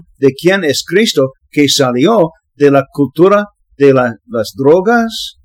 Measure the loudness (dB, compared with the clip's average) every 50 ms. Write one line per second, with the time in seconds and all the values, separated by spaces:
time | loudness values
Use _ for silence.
0 | -10 _ _ _ -2 -2 -2 0 -2 0 0 0 -2 -4 -4 -4 -6 -4 -2 0
1 | 0 0 0 -2 -2 -2 -6 _ _ _ -2 -2 0 0 0 0 -2 -2 0 0
2 | 0 0 2 0 0 -2 -4 _ _ _ _ _ 0 2 2 0 -2 -2 -4 -4
3 | -4 -4 0 0 2 2 2 0 -2 -6 _ _ _ _ _ 2 2 4 4 2
4 | 0 -2 -6 -10 _ -8 -6 -6 -6 -6 -8 -2 2 2 2 2 2 0 0 -2
5 | -2 -4 -8 -12 -14 -16 -18 _